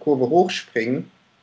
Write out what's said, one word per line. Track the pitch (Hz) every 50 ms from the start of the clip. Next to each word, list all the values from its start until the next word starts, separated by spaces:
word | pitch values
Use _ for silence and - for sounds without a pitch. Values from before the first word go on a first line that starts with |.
Kurve | - 156 147 127 127 120
hochspringen, | 147 175 190 190 - - - - - 120 113 117 127 151 180 - _ _ _ _ _ _